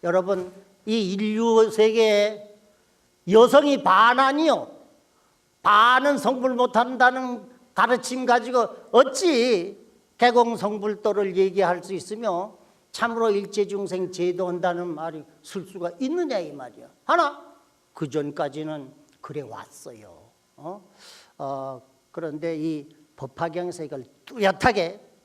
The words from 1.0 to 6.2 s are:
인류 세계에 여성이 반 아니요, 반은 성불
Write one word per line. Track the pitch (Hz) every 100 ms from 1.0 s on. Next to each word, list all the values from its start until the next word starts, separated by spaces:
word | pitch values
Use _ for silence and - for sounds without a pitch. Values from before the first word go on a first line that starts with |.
| 190
인류 | 190 214 214 233 226 220
세계에 | - 214 226 220 208 208 214 - - _ _ _ _ _ _ -
여성이 | 208 240 277 294 269
반 | - 185 226 247
아니요, | 269 285 320 208 120 - _ _ _ _ _ _ _ _
반은 | 175 202 233 254 277
성불 | 277